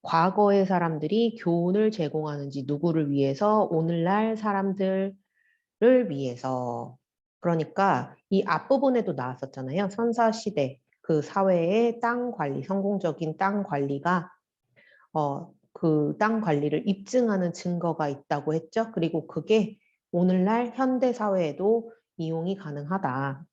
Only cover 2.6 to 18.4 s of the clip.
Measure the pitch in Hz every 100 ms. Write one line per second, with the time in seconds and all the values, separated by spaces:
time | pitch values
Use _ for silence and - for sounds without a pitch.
2.6 | 131 147 170 160 147 139 139 139 208 214
3.6 | 185 160 165 170 170 202 220 220 214 196
4.6 | 196 190 190 190 196 196 _ _ _ _
5.6 | _ _ 233 254 214 139 135 123 131 127
6.6 | 123 117 123 123 _ _ _ _ 175 165
7.6 | 151 - 196 135 - - _ 190 190 165
8.6 | - 269 277 247 190 139 127 131 135 -
9.6 | 131 160 196 196 233 233 226 220 214 151
10.6 | 135 131 _ _ - 156 143 196 190 175
11.6 | 165 208 233 233 233 247 247 233 147 139
12.6 | 139 196 196 202 175 - 156 156 190 208
13.6 | 190 143 139 139 170 180 170 - _ _
14.6 | _ _ _ _ _ 160 147 143 165 _
15.6 | _ - 165 151 147 151 214 226 214 147
16.6 | 147 156 - 196 - 254 233 196 175 170
17.6 | 175 175 170 156 151 139 _ 147